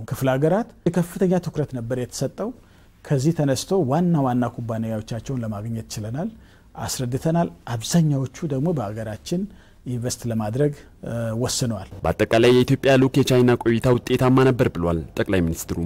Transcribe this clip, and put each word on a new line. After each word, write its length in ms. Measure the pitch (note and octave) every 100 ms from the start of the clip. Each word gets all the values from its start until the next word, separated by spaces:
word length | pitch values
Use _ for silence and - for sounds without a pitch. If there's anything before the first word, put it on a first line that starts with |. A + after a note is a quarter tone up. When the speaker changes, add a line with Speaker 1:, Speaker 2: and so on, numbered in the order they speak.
Speaker 1:
ክፍለ 240 | A2 A#2+ C3
ሀገራት 400 | C3 D#3 G3 A#3 -
የከፍተኛ 500 | E3+ F3 E3+ - F#3 F3+
ትኩረት 320 | E3 - C#3+
ነበር 240 | B2+ A#2 B2+
የተሰጠው። 500 | A#2+ - C3+ - G#3 - - - - _
ከዚህ 280 | - C#3 D3
ተነስቶ 360 | D#3+ C#3+ C3 - F#3+
ዋና 300 | C3 D3+ F3+ D#3+
ዋና 240 | C3 B2 A#2+
ኩባንያዎቻቸውን 920 | - A#2 A2+ A2+ A2 G#2+ A#2+ - C3
ለማግኘት 440 | A2+ G#2 A2+ A2+ A2+
ችለናል፣ 420 | - G#2+ C3 G#3+ - - - _
አስረድተናል። 760 | - A2 - B2 B2+ D#3+ E3+ F3 - -
አብዛኛዎቹ 680 | A#2 - F3 D#3 C#3 C3 - E3
ደግሞ 220 | C3+ D#3+
በሀገራችን 680 | D#3 G2+ G#2+ A2 G2+ - F3 G#3 - - - -
ኢንቨስት 340 | B2 A#2+ -
ለማድረግ፣ 480 | A#2 A2+ G#2+ B2 D3 D3 - -
እ፣ 80 | - A#2 A2+ A2+
ወስነዋል። 520 | B2 - B2 G#2 F#2+
Speaker 2:
በአጠቃላይ 560 | F#2+ D#2+ - G#2+ A2+ A#2+
የኢትዮጵያ 420 | B2+ B2 C3+ C3+
ልዑክ 200 | C3 C3 C#3+
የቻይና 340 | B2+ B2+ B2 A#2+
ቆይታ 280 | A2+ A#2 B2+
ውጤታማ 460 | B2 - B2 B2+ C3
ነበር 260 | G#2 A#2 C3
ብሏል 300 | E2 E2+ E2+ D2+
ጠቅላይ 280 | - - F#2+
ሚኒስትሩ። 360 | E2+ E2 - E2+